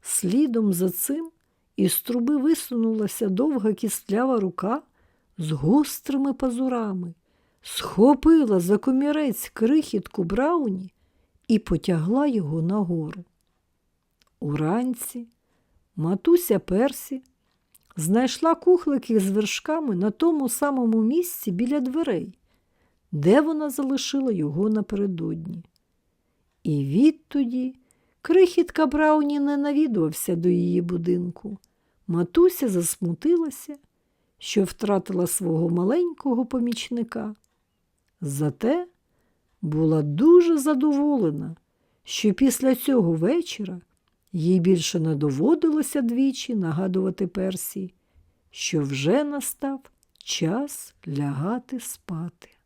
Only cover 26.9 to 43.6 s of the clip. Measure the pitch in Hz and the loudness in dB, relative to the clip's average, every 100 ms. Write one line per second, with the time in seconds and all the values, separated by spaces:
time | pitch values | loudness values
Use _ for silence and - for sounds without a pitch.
26.9 | 156 294 311 _ 285 247 254 254 262 _ | 4 4 2 _ -4 -2 -2 -6 -8 _
27.9 | _ _ _ - 349 359 - 349 - 311 | _ _ _ 2 6 6 4 -2 0 0
28.9 | 294 311 302 285 294 277 285 285 285 302 | 2 4 4 2 0 0 0 0 0 0
29.9 | 208 160 160 - 170 175 175 175 175 175 | 2 0 -2 -4 0 2 2 2 0 0
30.9 | 175 170 180 175 - 208 202 _ _ _ | -4 -2 -2 -2 -8 -14 -16 _ _ _
31.9 | _ - 170 175 - 359 359 254 185 170 | _ -4 -2 0 4 4 4 0 0 -2
32.9 | - 175 170 294 349 320 - - 285 _ | -4 -4 -2 0 0 0 -8 -16 -18 _
33.9 | _ _ _ _ _ - - 190 - 208 | _ _ _ _ _ -4 -2 -2 -2 -2
34.9 | 202 190 185 175 - 175 165 165 170 185 | -2 0 -2 -2 -2 -2 0 0 0 0
35.9 | 302 349 311 277 240 240 254 240 226 - | 0 -2 -4 -2 -2 -2 -2 -4 -4 -6
36.9 | 240 233 233 214 214 _ _ _ _ _ | -6 -6 -8 -10 -12 _ _ _ _ _
37.9 | _ _ _ 151 139 151 139 220 330 359 | _ _ _ -8 -4 -4 -2 -2 -2 -4
38.9 | _ _ _ _ _ _ _ 165 151 160 | _ _ _ _ _ _ _ -6 0 2
39.9 | 160 147 147 285 349 339 320 269 294 302 | 2 0 2 8 8 8 2 2 2 2
40.9 | 277 294 285 180 147 156 165 _ _ _ | 2 2 2 0 -2 -8 -12 _ _ _
41.9 | _ - - 214 185 269 233 262 247 - | _ -12 -2 0 4 2 2 2 0 2
42.9 | 262 170 160 170 330 339 - | 2 2 2 2 0 -2 -8